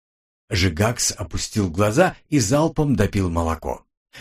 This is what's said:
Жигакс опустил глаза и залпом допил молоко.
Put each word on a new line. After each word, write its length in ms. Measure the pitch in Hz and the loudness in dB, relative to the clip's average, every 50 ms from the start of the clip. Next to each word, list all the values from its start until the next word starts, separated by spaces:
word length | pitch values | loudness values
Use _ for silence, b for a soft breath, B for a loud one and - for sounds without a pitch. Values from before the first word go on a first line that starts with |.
| _ _ _ _ _ _ _ _ _ _ | _ _ _ _ _ _ _ _ _ _
Жигакс 640 | 110 98 85 98 80 78 107 113 123 - - - | -2 0 0 0 2 2 0 0 0 -2 -4 -4
опустил 600 | - - 104 90 - 104 - - - 107 101 90 | -4 -6 -10 -8 -6 -8 -8 -4 -2 -2 -2 -2
глаза 460 | 80 90 104 104 107 135 139 - B B B _ | 0 0 0 2 4 4 2 2 B B B _
и 100 | - 147 | 0 0
залпом 560 | 117 95 127 143 156 165 156 - 151 147 135 | 2 2 2 2 2 0 0 0 0 0 2
допил 340 | 104 107 95 - 101 95 90 | 2 2 2 2 0 0 0
молоко. 560 | 82 82 85 82 82 80 - - 62 - _ _ _ _ _ _ B B | 0 -2 -2 -2 -2 -4 -4 -8 -8 -8 _ _ _ _ _ _ B B